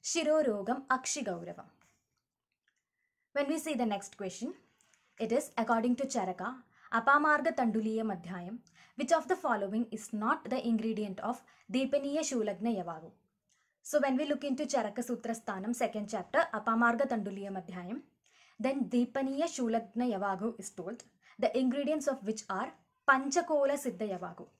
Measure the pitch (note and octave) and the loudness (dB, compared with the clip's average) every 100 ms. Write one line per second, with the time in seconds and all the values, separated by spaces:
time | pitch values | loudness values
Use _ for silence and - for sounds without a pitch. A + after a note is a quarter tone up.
0 | - E4+ D4+ D#4 C#4+ G#3 G3 C4 C4+ C4 | -2 0 4 4 4 0 -2 -4 0 -2
1 | C4 D4 G#3+ F3 E3+ F3 - _ _ _ | -2 -4 -4 -6 -8 -14 -18 _ _ _
2 | _ _ _ _ _ _ _ _ _ _ | _ _ _ _ _ _ _ _ _ _
3 | _ _ _ C#4 C#4 D#4 D#4+ C4+ A#3 G3+ | _ _ _ -2 0 0 -2 0 0 -2
4 | - - F#3+ - B3 F#4 _ _ _ _ | -6 -8 -8 -6 -10 -10 _ _ _ _
5 | _ - A3 A#3+ D4+ - A3+ A3+ A#3 B3 | _ -6 0 0 0 -2 2 2 4 2
6 | C4+ A#3+ F#3 F3+ A3 B3+ - _ - A3+ | 0 -2 -2 -4 -6 -8 -16 _ -2 0
7 | A3+ C#4+ D4+ D4 D4 - A#3+ G#3+ A3 A3 | 6 6 6 4 4 2 2 2 0 0
8 | A3 F3+ E3+ F#3 F3 A#3 _ _ - - | -2 -4 -6 -10 -8 -12 _ _ -20 -8
9 | C4+ D#4+ D#4 F#4 C#4+ G#3+ G3 G#3+ A3+ G#3+ | 2 2 4 0 2 0 0 -2 -2 -6
10 | - G#3 A3 D#4 - B3+ A#3+ A3+ A3+ G#3 | -8 -4 0 -2 -2 -4 0 0 0 -2
11 | G#3+ F#3 G#3+ B3 - _ _ G3 C4+ C#4 | -4 -4 -6 -6 -10 _ _ -2 2 0
12 | C#4 D4 D4+ B3+ G#3+ F3+ A3 G#3 E3+ D#3+ | 0 0 0 0 0 0 -2 -2 -4 -8
13 | E3 _ _ _ _ _ _ _ - D4 | -12 _ _ _ _ _ _ _ -2 2
14 | C#4 B3+ D4 C#4+ C#4+ C4 D4 C4+ G#3+ G#3+ | 2 2 0 -2 -2 -2 0 0 0 -4
15 | A#3+ A#3 A#3 A3+ - F#3+ G3+ A#3+ A3+ G#3+ | -4 -4 -4 -6 -6 -6 -4 -2 -2 -2
16 | G#3 G#3+ - D4 E4 G#3+ G#3+ A3+ A#3 A#3 | -4 -6 0 0 2 0 0 4 4 4
17 | C#4 A#3 G3+ G3 G3 F#3+ E3+ F3+ F3+ B3 | 2 0 -2 -6 -6 -8 -8 -10 -8 -8
18 | - _ _ _ _ _ A#3 C4+ G#3+ B3 | -10 _ _ _ _ _ -2 0 0 2
19 | B3 C4+ C4+ C4+ E4 D#4+ A#3 A3+ G#3+ A3+ | 2 0 -2 0 -2 0 0 0 -2 -2
20 | B3 G3 G3 F#3 A3 A#3 - - F3 A#3 | 0 0 0 -2 -4 -6 -12 -10 -10 -10
21 | - _ _ - - B3+ C4 C4+ C#4+ D#4 | -16 _ _ 0 0 4 2 2 0 0
22 | C#4+ C4+ G3 A3 - F#3+ B3+ - _ _ | 0 -2 -4 -6 -4 -4 -4 -8 _ _
23 | - C4 C#4 E4+ E4+ D4+ C#4 C#4+ C4+ F#3 | 4 4 6 0 2 4 4 2 -2 -4
24 | G#3+ F#3 F3+ E3+ E3+ _ | -4 -4 -8 -12 -18 _